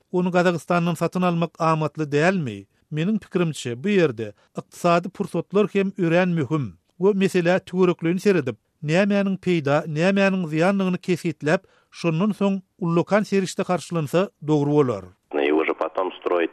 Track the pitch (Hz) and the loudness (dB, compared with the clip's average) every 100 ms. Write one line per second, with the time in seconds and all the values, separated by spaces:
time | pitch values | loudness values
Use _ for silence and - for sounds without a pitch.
0 | _ 185 180 175 175 170 - 175 170 160 | _ -2 0 2 2 0 -2 0 0 -2
1 | 170 185 180 170 165 - 160 160 156 - | -2 0 0 0 -2 -2 0 0 -2 -4
2 | 151 143 165 196 135 101 98 _ _ 151 | -2 2 2 0 -4 -8 -14 _ _ -4
3 | 170 220 - 185 170 143 123 120 175 202 | -2 -4 -4 -2 -2 -4 -8 -6 0 2
4 | 156 113 107 - _ - - - 175 170 | 2 0 -10 -12 _ -16 -14 -4 2 2
5 | 180 - 196 175 - 190 208 196 196 196 | 0 -8 -6 -6 -2 0 0 0 -2 -2
6 | 165 170 185 165 127 156 117 82 _ _ | 0 2 2 0 -2 -2 -4 -10 _ _
7 | 190 196 190 185 170 185 - 180 185 165 | 0 2 2 2 2 0 -2 0 2 2
8 | 165 185 208 185 127 113 _ _ 151 165 | -2 0 2 2 0 -6 _ _ -2 0
9 | 202 202 202 185 185 175 139 147 156 151 | 2 2 0 -2 0 0 2 0 -2 0
10 | 180 196 196 190 165 156 175 196 190 180 | 2 2 2 0 -2 0 2 2 0 -2
11 | - 170 170 147 147 185 - _ _ - | -2 -2 -2 -2 0 0 -2 _ _ -6
12 | 170 160 214 185 196 196 - _ 170 170 | -2 0 0 0 0 -2 -6 _ 0 0
13 | 156 202 208 196 185 - 190 180 - 170 | 2 0 2 -2 -2 -4 -4 -4 -4 -6
14 | 147 165 196 - 143 151 143 147 131 101 | -2 0 -2 -6 0 0 4 2 2 0
15 | 92 _ _ 73 71 78 78 - 80 - | -8 _ _ -2 2 2 0 -2 -4 -4
16 | 92 - - 87 82 | -4 -6 -2 0 -2